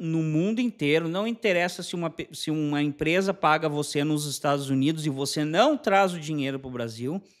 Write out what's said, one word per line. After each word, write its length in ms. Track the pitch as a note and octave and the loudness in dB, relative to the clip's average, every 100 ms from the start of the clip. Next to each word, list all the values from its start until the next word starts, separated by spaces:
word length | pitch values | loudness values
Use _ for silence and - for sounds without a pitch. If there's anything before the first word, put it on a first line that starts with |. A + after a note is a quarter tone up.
no 220 | E3 D#3+ | -2 0
mundo 380 | D#3+ D#3 F#3+ A3+ | 0 2 2 0
inteiro. 480 | B3 - C#3+ D#3 E3 | -2 0 2 2 2
Não 160 | F3+ | -2
interessa 600 | A3+ A3+ G#3 F3 F3 F3+ | -4 -2 0 2 0 -4
se 100 | F3 | -8
uma 160 | F3 E3 | -4 -4
pe-, 180 | D#3+ - | -6 -12
se 180 | D#3 - | -8 -4
uma 320 | D#3 D3 D3 | -2 0 0
empresa 500 | D3 C#3+ D#3 F3+ F#3+ | 0 0 0 2 2
paga 360 | F#3+ D#3+ D#3 D#3+ | 2 2 4 2
você 340 | D3 D3 C#3+ | -2 -2 0
nos 240 | D3+ D3+ D3 | 0 0 -2
Estados 440 | C3 D3 C#3+ C3+ | -2 0 0 0
Unidos 360 | C3+ C#3 D#3+ D3+ | 2 2 0 -2
e 20 | |
você 360 | C3+ C#3 D#3 | -2 -2 -2
não 340 | D3+ E3+ C4+ D4 | 0 4 4 2
traz 340 | A3+ G3 F#3+ | 2 4 4
o 80 | F3 | 0
dinheiro 380 | D3+ D3+ C3+ C3+ | -6 -4 -2 -4
pro 120 | C3 | -6
Brasil, 520 | B2 A#2 A2+ B2+ F#3+ - _ | -6 -6 -6 -6 -6 -10 _